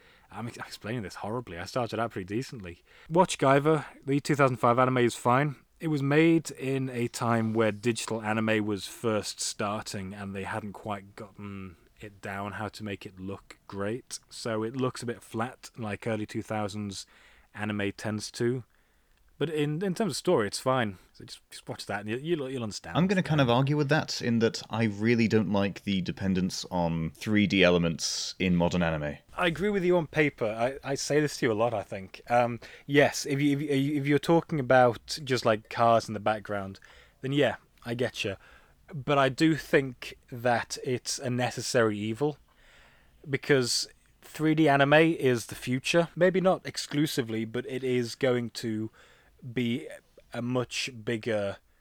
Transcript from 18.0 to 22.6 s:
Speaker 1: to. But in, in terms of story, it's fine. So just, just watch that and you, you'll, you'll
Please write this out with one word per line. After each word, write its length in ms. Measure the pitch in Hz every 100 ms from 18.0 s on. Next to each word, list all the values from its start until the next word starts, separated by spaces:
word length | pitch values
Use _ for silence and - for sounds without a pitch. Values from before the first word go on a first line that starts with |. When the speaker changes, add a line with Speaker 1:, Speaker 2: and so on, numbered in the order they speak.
| 110 107 -
Speaker 1:
to. 320 | - 120 127 - _ _ _ _ _ _ -
But 120 | 165
in, 340 | 151 147 151
in 100 | 196
terms 180 | 165 214
of 40 | 123
story, 320 | - 156 101
it's 120 | -
fine. 380 | 131 131 107 92 _
So 140 | - -
just, 160 | - _
just 160 | - -
watch 180 | - -
that 120 | 101
and 100 | 104
you, 60 | 120
you'll, 340 | 156 165 131
you'll 140 | 135